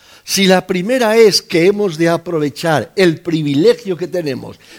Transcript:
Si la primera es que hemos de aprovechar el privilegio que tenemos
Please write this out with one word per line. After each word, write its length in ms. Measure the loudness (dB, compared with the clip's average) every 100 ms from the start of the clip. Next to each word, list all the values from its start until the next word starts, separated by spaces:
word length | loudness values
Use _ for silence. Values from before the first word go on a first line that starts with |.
| _ -20
Si 240 | -6 0 2
la 180 | 2
primera 520 | 0 -4 -2 0 2 4
es 260 | 4 2
que 240 | -2 0 2
hemos 320 | 0 -2 -2
de 100 | -2
aprovechar 840 | -2 -4 -4 -4 -4 -2 -2 -2
el 260 | 0 0 0
privilegio 760 | -4 -4 0 2 2 2 -2 -8
que 100 | -6
tenemos 520 | -6 -6 -8 -12 -20 -20